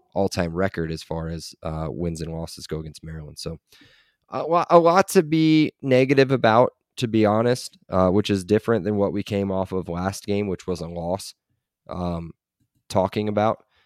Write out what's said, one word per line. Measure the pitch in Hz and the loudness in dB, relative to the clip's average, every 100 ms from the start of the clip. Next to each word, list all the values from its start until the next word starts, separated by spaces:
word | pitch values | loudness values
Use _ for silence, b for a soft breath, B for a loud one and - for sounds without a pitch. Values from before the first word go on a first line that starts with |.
| _ | _
all-time | - 98 - 85 | -2 -2 -2 -4
record | 82 95 - 80 | -2 -2 -2 -6
as | 80 | -8
far | - 82 80 | -8 -8 -6
as, | 82 - - | -8 -12 -12
uh, | 80 78 78 | -8 -6 -6
wins | 65 85 80 | -6 -6 -6
and | 80 | -8
losses | 80 82 - - | -10 -12 -14 -10
go | 80 | -10
against | 78 73 | -10 -16
Maryland. | 80 80 73 71 | -14 -14 -14 -12
So, | 82 82 _ b b b b b _ | -12 -14 _ b b b b b _
uh, | 127 151 | -8 -2
a | |
lo-, | 170 - | 0 4
a | 170 | 6
lot | 170 180 190 | 6 4 4
to | 196 | 2
be | 151 160 160 156 151 - | 2 4 4 4 2 -2
negative | 135 127 131 135 131 | 2 4 4 4 4
about, | 131 113 110 123 - _ - | 4 4 6 4 0 _ -6
to | 120 | 0
be | 110 107 | 2 4
honest, | 107 120 127 - _ - | 4 2 -2 -6 _ -4
uh, | 95 92 | 2 4
which | 98 104 | 2 2
is | 98 90 | 0 2
different | 107 - 113 90 | 2 2 0 0
than | 104 | 0
what | 98 | 0
we | 98 | -2
came | - 101 98 | -4 -2 -2
off | 95 95 | -2 -4
of | 92 85 | -6 -6
last | 85 95 - - | -6 -6 -6 -4
game, | 101 104 | -4 -4
which | 87 - | -6 -6
was | 85 | -8
a | 82 | -8
loss, | 85 85 98 - - _ _ _ _ - | -8 -6 -6 -8 -20 _ _ _ _ -14
um, | - 87 85 82 - _ _ _ _ - | -8 -6 -6 -10 -16 _ _ _ _ -4
talking | 101 92 110 107 | -2 0 -2 -4
about. | 104 110 - _ _ | 0 0 -2 _ _